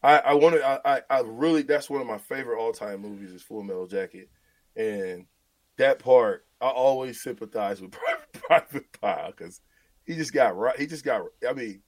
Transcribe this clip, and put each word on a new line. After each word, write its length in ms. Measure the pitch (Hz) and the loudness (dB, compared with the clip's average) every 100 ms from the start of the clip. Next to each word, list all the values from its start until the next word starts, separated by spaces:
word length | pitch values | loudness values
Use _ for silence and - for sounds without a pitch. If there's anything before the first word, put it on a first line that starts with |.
I, 160 | 139 147 | 8 6
I 160 | 139 | 6
wanna, 240 | 147 156 160 | 6 6 6
I, 380 | 135 135 139 135 | 2 0 0 0
I, 60 | - | 0
I 120 | 135 | -2
really, 380 | 120 113 156 160 | -2 -2 0 0
that's 260 | 139 147 - | 2 -2 -2
one 120 | 139 | -6
of 60 | 120 | -6
my 120 | 107 | -8
favorite 400 | - 135 127 113 | -8 -10 -6 -4
all-time 420 | 113 113 104 98 | -4 -6 -8 -10
movies 320 | 104 101 98 | -12 -14 -16
is 100 | 90 | -20
Full 200 | - 110 | -14 -12
Metal 240 | 101 92 92 | -10 -10 -6
Jacket, 420 | 98 95 95 92 _ _ _ _ - | -6 -6 -12 -20 _ _ _ _ -6
and 500 | 110 104 95 92 113 _ _ _ _ _ | -4 -4 -6 -8 -14 _ _ _ _ _
that 240 | 135 131 | 2 2
part 440 | 123 127 110 92 _ _ | 6 6 6 0 _ _
I 80 | 127 | -4
always 540 | 123 131 131 131 117 | 2 2 2 -4 -8
sympathize 580 | - 117 110 113 101 98 | -10 -10 -8 -4 -4 -4
with 120 | 92 | -10
<laughs> 0 | |
Private, 400 | - - 659 - | -8 -6 -6 -8
Private 680 | - 508 - - 139 - - | -18 2 2 2 -12 -12 -8
Pyle 320 | 104 82 80 | -4 -4 -6
'cause 280 | - 87 - _ _ _ _ | -14 -18 -18 _ _ _ _
he 100 | - 165 | -12 -8
just 160 | 151 | -4
got 240 | 139 123 92 | 2 2 2
right. 220 | 117 - | -2 -2
He 80 | 147 | -6
just 180 | 160 | -6
got, 180 | 139 113 92 _ 120 | -4 -4 -4 _ -6
I 40 | |
mean 300 | 139 117 98 | -4 -6 -12